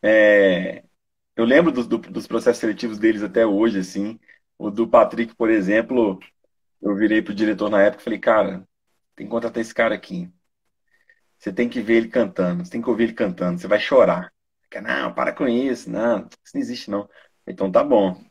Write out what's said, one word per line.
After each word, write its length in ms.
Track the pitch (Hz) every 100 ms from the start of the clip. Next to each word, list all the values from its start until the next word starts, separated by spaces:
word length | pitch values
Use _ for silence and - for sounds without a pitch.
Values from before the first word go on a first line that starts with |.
É, 800 | 107 110 107 104 98 90 90 85 _ _ _ _ _ -
eu 80 |
lembro 280 | 117 139 170
do, 140 | 127 113
do, 120 | 113
dos 280 | - 117 -
processos 340 | 113 123 117
seletivos 380 | 113 101 120 107
deles 240 | 110 107
até 240 | 104 95 113
hoje, 320 | 101 113 98
assim. 380 | 90 101 104 117 _ _ _ _
O 120 | 107
do 180 | 101 113
Patrick, 460 | 117 107 117 113
por 160 | _ 110
exemplo, 680 | 110 92 107 113 127 107 95 - _ _ _ _ _
eu 120 | 101 101
virei 260 | 107 107
pro 120 | 104
diretor 360 | 101 107 95 104
na 120 | 104
época 200 | 101 -
e 20 |
falei, 140 | - 104
"Cara, 500 | - 110 98 92 - _ _ _ _ _
tem 100 | 107
que 40 |
contratar 280 | 113 113 117
esse 120 | 113
cara 200 | - 113
aqui. 360 | 107 - 92 - _ _ _ _ _ _ _ _ _ _ _
Você 140 | -
tem 160 | 95 120
que 120 | 127
ver 160 | 107 117
ele 120 | 113
cantando, 560 | 127 104 - 90 87
você 60 | 87
tem 100 | 117
que 80 | 117
ouvir 140 | 110
ele 80 | 113
cantando, 440 | - 104 90 90 87
você 60 | 95
vai 120 | 104
chorar." 520 | - 135 92 87 92 _ _ _ _ -
"Não, 300 | - 69 62
para 180 | - -
com 160 | - 135
isso, 420 | 120 135 123 -
não, 300 | 95 117 107 - -
isso 100 | _
não 60 | 139
existe 300 | 117 120 -
não." 180 | 101 104 _ _ _ -
Então 240 | 92 95
tá 100 | 92
bom. 320 | 95 113 98 90 -